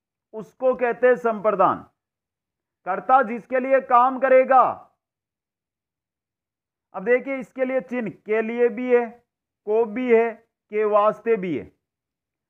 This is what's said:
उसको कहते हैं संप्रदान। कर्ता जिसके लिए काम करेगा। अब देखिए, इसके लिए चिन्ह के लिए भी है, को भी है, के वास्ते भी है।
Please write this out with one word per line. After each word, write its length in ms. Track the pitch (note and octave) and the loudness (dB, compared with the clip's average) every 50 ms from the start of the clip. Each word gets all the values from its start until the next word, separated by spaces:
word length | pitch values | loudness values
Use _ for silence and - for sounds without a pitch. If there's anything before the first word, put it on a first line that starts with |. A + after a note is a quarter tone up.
| _ _ _ _ _ _ - | _ _ _ _ _ _ -16
उसको 400 | A3 G3 - _ - B3+ C4 B3+ | -16 -16 -16 _ -4 -2 -2 -2
कहते 300 | - B3 A#3+ A#3 - - | 0 -2 -4 -2 0 2
हैं 100 | B3+ B3 A#3+ | 2 2 2
संप्रदान। 680 | B3 A#3 A3 G#3 F3 G#3+ G#3 F#3 F#3 D#3+ A#2 E2+ - _ _ _ _ _ _ _ _ _ _ _ _ _ _ _ _ _ _ _ - | 0 -4 -4 -2 -2 -2 0 2 2 2 2 -2 -6 _ _ _ _ _ _ _ _ _ _ _ _ _ _ _ _ _ _ _ -8
कर्ता 360 | F3 F#3 F#3+ G3 - B3+ C4+ C4 | -8 -8 -6 -2 2 2 2 2
जिसके 360 | G#3 A#3 A#3 - - B3+ C4 | 0 -4 -10 -10 -6 -6 -4
लिए 200 | B3+ C4+ C4+ C4 C4 | -2 0 0 0 0
काम 360 | - B3+ A#3+ B3 C4 C4 B3+ | 4 4 4 4 4 0 -2
करेगा। 640 | B3 C4 C4 C4 C4 A3+ C4 B3+ A#3 D#3 G#2 F#2 - _ _ _ _ _ _ _ _ _ _ _ _ _ _ _ _ _ _ _ _ _ _ _ _ _ _ _ _ _ _ _ _ _ _ _ _ _ _ _ _ _ - | 0 4 4 4 4 4 4 4 4 2 0 -6 -12 _ _ _ _ _ _ _ _ _ _ _ _ _ _ _ _ _ _ _ _ _ _ _ _ _ _ _ _ _ _ _ _ _ _ _ _ _ _ _ _ _ -14
अब 100 | F#3+ F#3+ | -8 -2
देखिए, 320 | G#3+ B3 B3+ - C4+ C4+ | 0 0 0 0 -4 -10
इसके 280 | C4+ A#3 - - C4 C4 | -10 -10 -12 -6 -6 -4
लिए 160 | B3+ C4 C4 B3+ | -2 -2 -4 -4
चिन्ह 280 | B3+ A#3 B3 A#3 G3+ - - | -4 -8 -6 -6 -8 -10 -12
के 220 | _ - G#3+ A3 A3+ | _ -4 -4 -2 -2
लिए 260 | A3 A#3 A#3+ A#3+ A#3+ | -4 -2 0 0 -2
भी 220 | G#3 A3+ B3+ B3+ | -2 -4 -4 0
है, 160 | B3 A#3+ A#3+ A3+ - _ _ _ _ _ _ _ _ _ - | 0 0 0 -2 -10 _ _ _ _ _ _ _ _ _ -8
को 180 | G3+ G#3 A3 A#3 | -4 -2 0 -2
भी 260 | G#3+ G#3 B3 B3+ B3 A#3 | -2 -4 -6 0 2 2
है, 180 | A3 A#3 A#3 G#3+ A3 _ _ _ _ _ - G#3 | 2 2 0 -4 -12 _ _ _ _ _ -8 -6
के 120 | G#3 G#3+ | -4 -2
वास्ते 500 | G#3 G#3 G#3 G#3 G#3+ G#3 G#3 - A#3 A3+ | 2 2 2 2 2 0 -2 -2 -2 -2
भी 200 | G3+ F3+ F#3 D3+ | -2 -2 -4 -6
है। 80 | A#2+ F2+ D#2 _ _ _ _ _ _ _ _ _ _ _ _ _ _ _ _ | -6 -8 -12 _ _ _ _ _ _ _ _ _ _ _ _ _ _ _ _